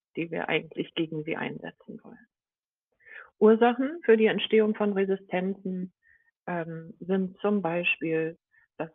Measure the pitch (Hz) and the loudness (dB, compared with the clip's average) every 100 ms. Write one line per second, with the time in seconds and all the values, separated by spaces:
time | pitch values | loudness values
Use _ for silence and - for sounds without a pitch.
0 | _ - 170 170 - 160 160 - 165 - | _ -8 -6 -6 -2 -2 -4 -8 -8 -4
1 | 160 156 151 - - 160 - - - - | -4 -4 -6 -6 -6 -8 -12 -16 -18 -18
2 | - - _ _ _ _ _ _ _ _ | -18 -20 _ _ _ _ _ _ _ _
3 | - - - - 214 220 240 240 269 339 | -20 -20 -16 4 6 6 4 2 -4 -4
4 | - 220 220 208 - 220 214 214 208 196 | 4 6 6 2 2 4 4 2 0 0
5 | 196 190 196 185 185 196 190 185 185 _ | 0 -2 -2 -4 -2 -4 -6 -8 -8 _
6 | _ _ _ _ - 175 165 165 165 - | _ _ _ _ -8 -8 -8 -10 -14 -14
7 | 170 190 185 - 202 208 165 175 175 - | -2 0 0 -2 0 0 0 0 0 -2
8 | 165 160 160 170 _ _ _ - 165 | 0 -2 -2 -6 _ _ _ -12 -12